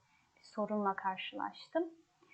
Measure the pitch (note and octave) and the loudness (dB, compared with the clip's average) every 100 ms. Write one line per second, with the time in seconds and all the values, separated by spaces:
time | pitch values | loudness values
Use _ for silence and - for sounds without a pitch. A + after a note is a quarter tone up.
0 | _ _ _ _ - - G#3 G#3+ G3+ F#3+ | _ _ _ _ -10 -2 0 2 2 2
1 | G3 F#3+ - G3+ G#3 - - D#4+ E4+ - | 0 -2 -4 -4 -6 -6 -2 0 0 -4
2 | _ _ - | _ _ -20